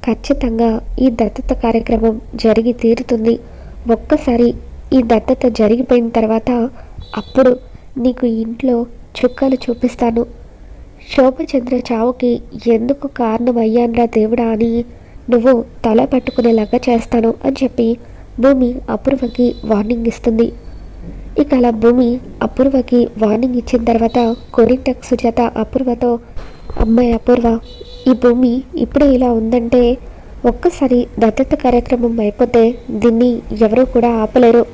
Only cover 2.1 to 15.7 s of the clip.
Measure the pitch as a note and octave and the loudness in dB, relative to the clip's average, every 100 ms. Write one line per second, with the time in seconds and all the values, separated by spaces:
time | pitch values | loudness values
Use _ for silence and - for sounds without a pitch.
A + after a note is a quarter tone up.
2.1 | A3 - - A3 G#3+ A3+ A#3+ A3+ A#3 B3+ | -2 -10 -2 2 2 0 0 0 0 0
3.1 | A#3+ A3 A#3 - - - - A#3 D4 - | 0 0 -2 -4 -18 -18 -12 -2 -2 2
4.1 | D4+ C#4+ A#3 A#3+ - - - - C4 A#3 | 0 2 2 2 0 -10 -18 0 0 4
5.1 | A3 A3 B3+ B3 A3 G#3+ A#3 B3 B3 A#3 | 0 2 0 0 2 2 2 2 2 2
6.1 | A#3 A3 A3+ A3+ B3 A#3 - - - - | -2 0 0 0 -2 -2 -6 -18 -18 -12
7.1 | - - C4 B3+ B3 - - - - A#3+ | -12 -4 2 2 2 -6 -20 -14 -4 -2
8.1 | A#3+ B3 A3+ A3+ A#3 C4 A#3+ A#3+ - - | 0 -2 -2 -4 -4 -2 0 -2 -10 -18
9.1 | - B3 B3 C4+ C4 - A#3 B3 - A#3+ | -2 -2 0 -2 0 -2 -4 -4 -2 -2
10.1 | A3+ A#3+ - - - - - - - - | -2 -4 -8 -20 -20 -20 -20 -20 -20 -4
11.1 | - C4 B3+ D#4+ C4+ A#3+ B3 A#3 A#3 A#3 | 2 2 2 -4 -4 -2 -4 -2 -2 -2
12.1 | B3+ B3 A#3 - A3 A3+ A3+ A#3+ C#4 C#4 | 0 -2 -2 -4 -6 0 0 0 -4 -6
13.1 | - A3+ A3+ A#3+ A#3 A3 A3+ A#3+ A#3 A#3 | -4 -2 0 0 0 2 2 0 0 0
14.1 | A#3 G#3+ A3+ A3+ A3 A#3 A3+ A#3+ - - | 2 0 0 0 0 0 -2 -4 -12 -20
15.1 | - - A#3+ A#3 B3 A#3 | -16 0 2 4 2 0